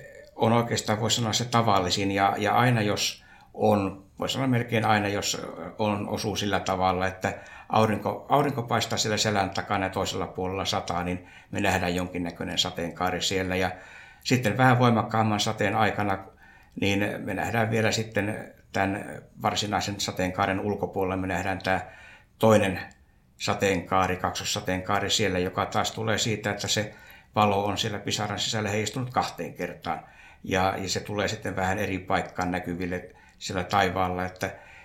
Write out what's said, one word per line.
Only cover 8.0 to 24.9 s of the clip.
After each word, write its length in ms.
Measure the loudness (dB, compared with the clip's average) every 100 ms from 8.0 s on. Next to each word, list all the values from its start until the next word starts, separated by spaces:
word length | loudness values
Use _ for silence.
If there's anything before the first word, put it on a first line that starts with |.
| -2 -4 2
aurinko 340 | 2 2 -2
paistaa 340 | -2 -2 0 -2
siellä 200 | 0 2
selän 320 | 2 2 0
takana 360 | -2 -2 -2 0
ja 40 |
toisella 380 | -2 -2 -2 -6
puolella 380 | -4 -4 -2 -2
sataa, 380 | -2 -2 -2
niin 240 | -2 -4 -8 -20 -10
me 80 | 0
nähdään 360 | 2 2 2 0
jonkinnäköinen 600 | -2 -4 -6 -6 -4 -2
sateenkaari 640 | -2 -2 -6 -2 -2 0
siellä. 340 | 0 0 0 0
Ja 160 | 0 -4 -14 -20 -20 -12
sitten 340 | 0 2 2 4
vähän 220 | 4 6
voimakkaamman 600 | 6 4 2 2 2 2
sateen 360 | 0 0 0 2
aikana, 420 | 2 2 0 -2 -6 -20 -20 -20 -16 -2
niin 240 | 0 2 0 -4
me 160 | -4
nähdään 380 | -4 -2 0 2
vielä 200 | 2 2
sitten 640 | 0 -2 -2 -2 -4 -10 -18 -6
tämän 480 | -2 0 -2 -6 -12 -14 -4
varsinaisen 580 | -2 0 -2 -2 -2 -4
sateenkaaren 600 | -6 -2 -2 0 0 0
ulkopuolella, 580 | -2 -2 -2 -2 -2 -2
me 100 | -2
nähdään 320 | -2 -2 -2
tää 320 | 0 -2 -2 -14 -20 -20 -20 _
toinen 400 | 6 6 6 -2 -8 -16 _ _ _ _
sateenkaari, 800 | -4 0 2 0 2 2 2 0
kaksossateenkaari 920 | -2 -2 -4 -4 -2 -4 0